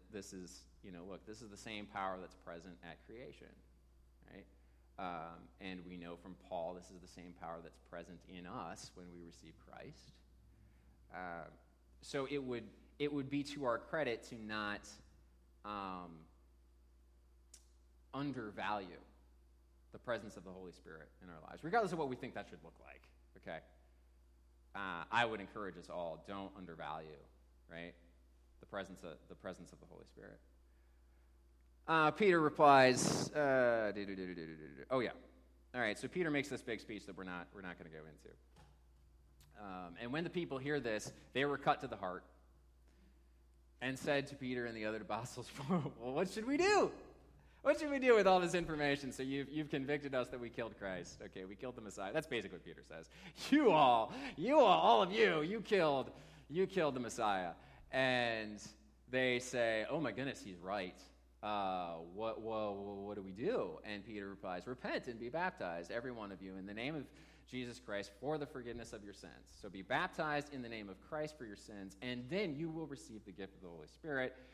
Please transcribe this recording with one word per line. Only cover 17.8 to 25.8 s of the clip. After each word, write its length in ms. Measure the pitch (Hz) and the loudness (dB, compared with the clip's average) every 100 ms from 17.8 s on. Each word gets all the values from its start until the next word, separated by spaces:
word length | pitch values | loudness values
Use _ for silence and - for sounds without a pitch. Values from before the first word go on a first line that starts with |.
| _ _ _ | _ _ _
undervalue 880 | 131 143 123 107 98 95 107 92 78 - - - _ _ _ _ _ _ | -6 -4 -4 -6 -4 0 0 -2 -12 -20 -20 -20 _ _ _ _ _ _
the 60 | 107 | -10
presence 380 | - 113 104 98 | -4 -4 -4 -12
of 80 | |
the 60 | 90 | -14
Holy 220 | 92 92 | -12 -14
Spirit 360 | 82 87 80 76 - | -14 -16 -18 -18 -20
in 80 | 92 | -16
our 100 | 80 78 | -16 -14
lives, 160 | - | -12
regardless 280 | 151 226 196 | 0 2 2
of 60 | 165 | 0
what 100 | 143 | -2
we 80 | 123 | -4
think 180 | 123 | -6
that 120 | 104 101 | -8 -10
should 140 | - | -12
look 120 | 80 - | -18 -20
like, 160 | 64 65 - - - - | -20 -20 -20 -20 -20 -18
okay? 200 | 98 80 - - - _ _ _ _ _ _ _ _ | -10 -10 -12 -20 -20 _ _ _ _ _ _ _ _
Uh, 300 | 95 98 85 - | -8 -4 -4 2
I 140 | 113 | 4
would 160 | 120 107 | 4 2
encourage 380 | 95 113 98 | -6 -6 -6
us 100 | 87 | -6